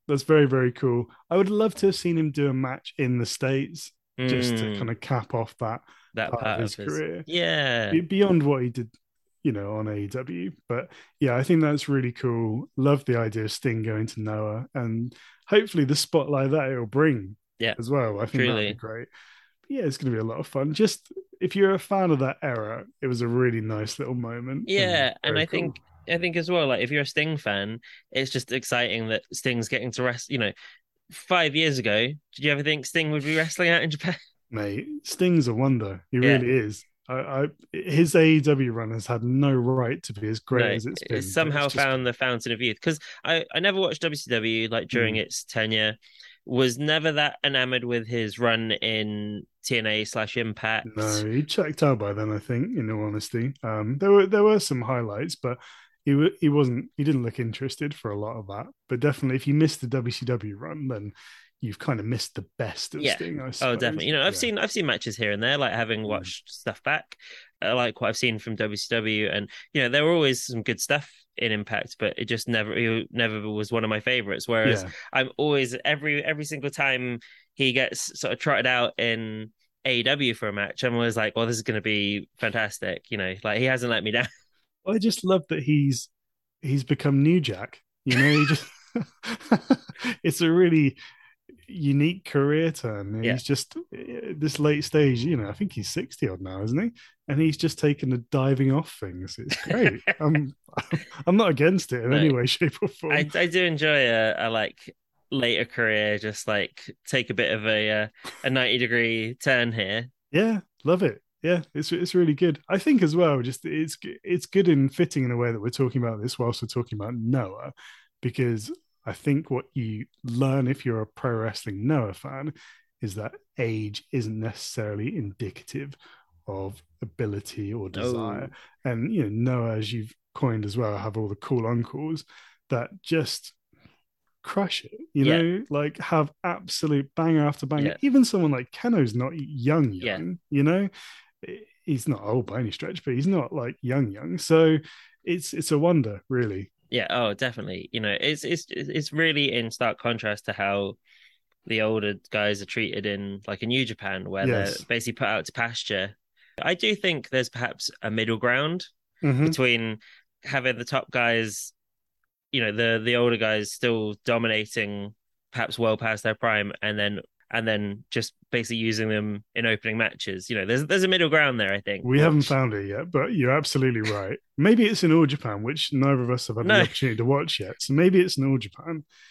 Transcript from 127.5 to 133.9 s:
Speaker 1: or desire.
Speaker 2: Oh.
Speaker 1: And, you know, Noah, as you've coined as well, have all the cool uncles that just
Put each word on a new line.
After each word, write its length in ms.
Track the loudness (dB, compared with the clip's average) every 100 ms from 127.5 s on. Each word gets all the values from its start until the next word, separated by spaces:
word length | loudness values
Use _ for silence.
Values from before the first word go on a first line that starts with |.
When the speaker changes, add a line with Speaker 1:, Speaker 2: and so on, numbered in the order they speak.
| -10 -8
Speaker 1:
or 160 | -6 -8
desire. 640 | -4 -4 -2 -4 -6 -10
Speaker 2:
Oh. 400 | -14 -20 _ -4
Speaker 1:
And, 240 | -2 -2
you 80 | 0
know, 300 | 0 0 0
Noah, 240 | 0 0 -2
as 160 | -4
you've 200 | -6 -8 -14 _
coined 300 | -2 0 0
as 120 | -2 -2
well, 220 | -2 -2
have 180 | -4 -4
all 120 | -6
the 80 | -6
cool 300 | -4 -2 0
uncles 580 | -2 -2 -6 -6 -6 -10 -20 -20 _ -4
that 220 | -4 -4 -12
just 520 | -2 -2 0 -6 -12 _ _ _ -20